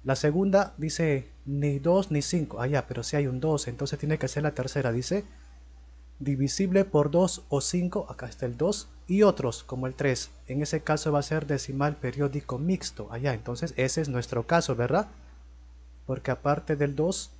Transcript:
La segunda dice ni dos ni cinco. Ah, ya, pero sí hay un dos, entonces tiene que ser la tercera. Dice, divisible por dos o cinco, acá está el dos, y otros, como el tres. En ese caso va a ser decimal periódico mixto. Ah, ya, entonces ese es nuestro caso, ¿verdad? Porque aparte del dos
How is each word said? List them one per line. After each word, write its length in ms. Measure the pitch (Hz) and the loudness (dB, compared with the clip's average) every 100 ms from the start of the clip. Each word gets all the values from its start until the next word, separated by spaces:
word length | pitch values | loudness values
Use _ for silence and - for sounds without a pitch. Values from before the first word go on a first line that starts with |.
La 120 | 127 135 | 0 2
segunda 580 | 151 160 196 190 196 - | 2 2 4 4 2 -2
dice 520 | 156 - 160 139 120 - - | -6 0 0 0 -4 -14 -6
ni 340 | 143 143 139 | 0 0 2
dos 320 | 151 185 196 | 4 4 4
ni 100 | 147 | 0
cinco. 400 | - 180 151 107 | 0 -2 -2 -2
Ah, 60 | 127 | 0
ya, 180 | 143 - | 0 -2
pero 180 | 123 | -6
sí 120 | 117 147 | -2 0
hay 120 | 139 | 0
un 120 | 127 | 0
dos, 280 | 156 147 - | 0 0 -2
entonces 300 | 120 139 143 | -6 -4 -2
tiene 200 | 147 156 | -2 0
que 100 | 131 | 0
ser 160 | - | 0
la 100 | 151 | -2
tercera. 380 | 143 127 143 127 | -2 -4 0 0
Dice, 320 | 117 123 196 202 - - - - - - - - - | 0 0 -2 -4 -18 -20 -20 -20 -20 -20 -20 -20 -8
divisible 640 | 139 135 139 - 196 190 | -4 0 0 0 2 4
por 260 | 196 151 147 | 4 4 4
dos 340 | 170 185 - - | 4 2 0 -2
o 120 | 139 | -2
cinco, 440 | - 180 175 202 156 | 0 0 0 -4 -6
acá 180 | - 120 | -10 -12
está 180 | - 123 | -6 -6
el 120 | 120 | 0
dos, 320 | 165 208 - - - | 0 -2 -8 -20 -2
y 160 | 190 | 6
otros, 400 | 208 - 127 - | 6 6 -2 -2
como 240 | - 127 131 | -8 -6 -6
el 80 | 131 | 0
tres. 360 | 139 123 - - - | 2 2 -4 -14 -8
En 140 | 135 | -4
ese 200 | 151 160 | -2 -2
caso 300 | - 151 160 | 0 0 2
va 80 | 147 | 0
a 40 | |
ser 240 | - 156 143 | 0 -4 0
decimal 480 | 139 - 135 147 147 | -2 -2 0 0 0
periódico 600 | 131 123 143 139 - 123 | -6 -2 -2 -2 -6 -4
mixto. 500 | 165 190 - - 104 | 0 -2 -4 -10 -10
Ah, 60 | 117 | -4
ya, 160 | 139 | -2
entonces 400 | 107 113 123 165 - | -2 -4 -6 -4 0
ese 240 | 131 - | 0 0
es 80 | 147 | 0
nuestro 360 | 123 - 123 - | -2 -2 -4 2
caso, 300 | 170 165 120 | 2 2 0
¿verdad? 320 | 120 160 214 - - - - - - - - - - | 2 2 0 -10 -20 -20 -20 -20 -20 -20 -20 -18 -8
Porque 260 | 131 - | -6 -4
aparte 440 | 127 143 151 - 147 | -2 0 0 0 0
del 200 | 143 139 | 0 2
dos 360 | 160 190 - | 0 0 -8